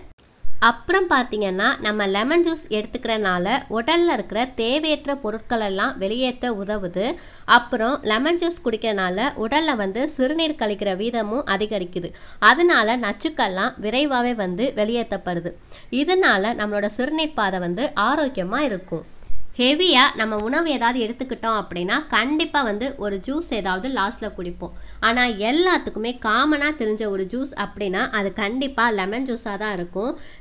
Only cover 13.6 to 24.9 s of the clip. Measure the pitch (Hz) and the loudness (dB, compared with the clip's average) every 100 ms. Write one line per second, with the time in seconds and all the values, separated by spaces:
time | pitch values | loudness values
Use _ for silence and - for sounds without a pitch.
13.6 | 226 - 208 240 294 254 240 226 185 180 | -2 -4 -2 0 2 2 0 -2 -2 -2
14.6 | 269 - 208 240 226 196 180 175 170 - | -2 0 0 0 -2 -4 -4 -4 -6 -10
15.6 | - - - 240 294 370 339 208 208 240 | -16 -20 -4 -2 2 4 4 4 2 -2
16.6 | 208 208 208 233 262 311 311 - 196 269 | -2 -2 -2 -2 -2 0 -2 0 0 0
17.6 | 175 180 285 - 220 294 262 - 185 240 | -2 -2 -2 0 0 2 0 -2 -2 -2
18.6 | 294 185 - 160 - - - - - - | -2 -4 -6 -8 -8 -10 4 6 6 4
19.6 | 247 302 359 254 269 - 220 208 214 294 | 4 6 6 8 6 4 -2 0 0 0
20.6 | 339 254 233 254 214 240 262 226 - 220 | 2 2 2 2 -2 -4 -6 -4 0 -2
21.6 | 196 175 180 254 302 220 240 311 320 294 | -2 -4 -2 -2 0 0 0 0 0 0
22.6 | 240 208 269 - 208 196 254 294 339 233 | 0 -2 -4 -4 -4 -4 -4 -6 -4 -4
23.6 | 190 185 254 247 196 - 208 190 180 175 | -2 -2 -2 -2 -2 -4 -8 -8 -10 -10
24.6 | 180 - - | -12 -12 -14